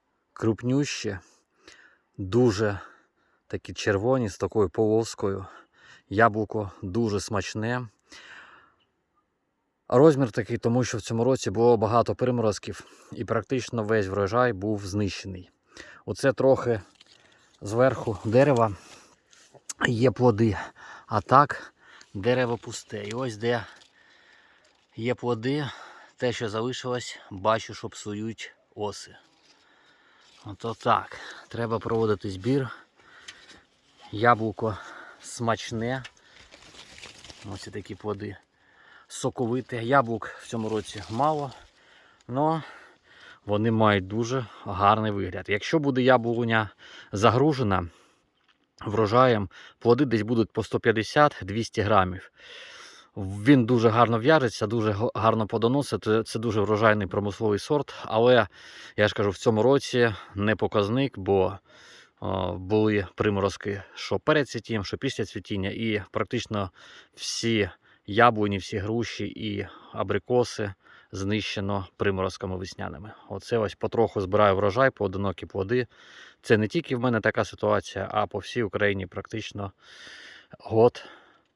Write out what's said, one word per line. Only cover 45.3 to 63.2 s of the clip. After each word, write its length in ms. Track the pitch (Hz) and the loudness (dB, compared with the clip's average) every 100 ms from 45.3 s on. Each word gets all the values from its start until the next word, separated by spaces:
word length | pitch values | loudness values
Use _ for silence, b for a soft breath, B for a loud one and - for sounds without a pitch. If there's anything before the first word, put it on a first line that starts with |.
| 98 95 | -6 -4
Якщо 300 | 104 - 165 | -4 0 0
буде 220 | 143 127 | 2 2
яблуня 680 | 127 123 117 117 117 113 104 B B B B | 6 4 4 -2 0 0 0 B B B B
загружена 760 | 101 110 120 151 131 107 92 85 b b b b _ _ _ _ - 113 | 2 4 6 4 2 2 0 -2 b b b b _ _ _ _ -14 -4
врожаєм, 640 | 104 104 120 131 107 98 B B B | 0 2 6 4 4 -2 B B B
плоди 260 | 117 120 135 | 4 4 4
десь 160 | 113 | 0
будуть 300 | 107 117 104 | 0 0 0
по 120 | - | -2
сто 160 | - 113 | -4 0
п'ятдесят-двісті 1000 | 117 110 104 151 147 - 92 107 110 - | 2 0 2 2 2 2 -8 -6 -6 -2
грамів. 500 | 104 104 92 92 - _ B B B B B B B - | 2 4 4 -2 -12 _ B B B B B B B -10
Він 480 | 95 101 113 139 113 | -8 0 6 6 6
дуже 240 | 120 113 | 4 6
гарно 300 | 113 113 117 | 6 4 4
в'яжеться, 480 | 127 160 120 - 107 | 4 4 2 -2 -2
дуже 240 | 117 107 | 0 0
га-, 200 | 101 117 107 | 0 -2 0
гарно 320 | 113 113 104 | 2 2 0
плодоносить. 560 | 113 117 139 131 104 | 0 2 0 -2 -4
Це, 200 | 107 110 | 0 0
це 160 | 110 117 | 0 -4
дуже 220 | 117 107 | -2 0
врожайний 460 | 101 104 113 107 92 | 2 4 4 4 0
промисловий 520 | 104 101 - 110 101 | -2 -4 -2 0 0
сорт, 340 | - 147 - - 113 | 0 -2 -2 -10 -4
але, 420 | 110 123 123 101 B B B B - | 2 6 6 4 B B B B 0
я 100 | 104 | 0
ж 60 | - | 2
кажу, 140 | 101 | -2
в 80 | 92 | 0
цьому 260 | 123 107 | 0 4
році 520 | 120 139 - 127 117 98 B 95 | 4 4 2 0 0 0 B -4
не 200 | 104 104 | -2 0
показник, 640 | 104 110 101 127 135 101 | 0 0 0 0 -2 -4
бо, 400 | 92 98 92 - _ B B B B - | 2 2 2 -2 _ B B B B -12
о, 340 | 98 95 90 | -6 -4 -4
були 540 | 92 92 107 107 104 92 | -6 0 2 4 2 -2
приморозки, 680 | - | -2